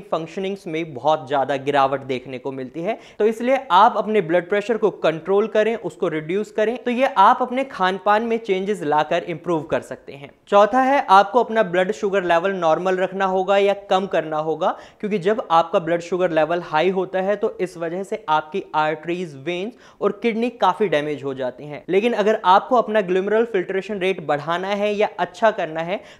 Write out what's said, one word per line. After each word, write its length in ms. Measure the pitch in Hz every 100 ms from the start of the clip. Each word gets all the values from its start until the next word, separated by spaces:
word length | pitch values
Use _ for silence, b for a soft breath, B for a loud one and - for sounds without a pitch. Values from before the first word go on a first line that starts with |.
| 202
फंक्शनिंग्स 560 | 170 160 - 190 196 180
में 260 | 160 165
बहुत 340 | 131 139 156 131
ज़्यादा 280 | 139 131 139
गिरावट 420 | 135 143 135 139
देखने 340 | 127 127 123 131
को 120 | 135
मिलती 300 | 135 127 160
है। 160 | 175 226 B -
तो 60 | 214
इसलिए 340 | 226 233 262 262
आप 240 | 175 226 214
अपने 240 | 202 214
ब्लड 260 | 160 175 175
प्रेशर 280 | 208 202 220
को 120 | 214
कंट्रोल 560 | - 170 160 180 196 214
करें, 280 | 220 214 226
उसको 300 | 175 - 185
रिड्यूस 420 | 156 156 190 214
करें। 260 | - 214 247
तो 140 | 247
ये 160 | 240 269
आप 340 | 277 294 254
अपने 220 | 247 247 269
खान 340 | - 185 190 208
पान 180 | 208
में 140 | 233 226
चेंजेस 420 | 226 190 196 202
लाकर 400 | 151 147 156 175 -
इम्प्रूव 360 | 160 170 165
कर 180 | 151 127
सकते 320 | - - -
हैं। 160 | 139 139 _ _
चौथा 340 | 202 208 254
है, 240 | 262 277 285
आपको 300 | 190 202 247
अपना 240 | 226 226 190
ब्लड 260 | 180 185
शुगर 300 | 214 208 196
लेवल 300 | 175 170 185
नॉर्मल 440 | 190 170 160 185 185
रखना 280 | 185 190 190
होगा 300 | 185 185 196
या 160 | 202 196 202
कम 180 | 190 190
करना 300 | 180 156 151
होगा, 360 | 160 156 185 - B _
क्योंकि 200 | 214 208
जब 260 | 170 220 -
आपका 280 | 165 196 202
ब्लड 220 | 160 170
शुगर 300 | 170 185 180
लेवल 300 | 160 156 175
हाई 260 | 165 156 175
होता 300 | 190 180 185
है 140 | 190 202
तो 200 | 180 -
इस 180 | 180 165
वजह 260 | 165 175
से 200 | 196 - -
आपकी 340 | 156 156 196 196 156
आर्टरीज, 600 | 156 156 170 175 180 135
वेन्स 360 | 139 175 208 - B B
और 180 | 202 196
किडनी 260 | 233 220 240
काफ़ी 360 | 240 190 175 214
डैमेज 340 | 151 151 147
हो 100 | 135
जाती 320 | 135 127 123 147
हैं। 180 | 143 -
लेकिन 240 | 185 233 220
अगर 240 | 208 214 180
आपको 280 | 196 208 247
अपना 240 | 220 214
ग्लोमेरुलर 420 | 180 185 196 214 233
फिल्ट्रेशन 520 | 208 170 190 185 208
रेट 260 | 185 185 151
बढ़ाना 400 | 147 143 170 190
है 240 | 202 208
या 160 | 202 208 -
अच्छा 320 | 180 - 220
करना 300 | 202 175 160
है 180 | 165 214 B B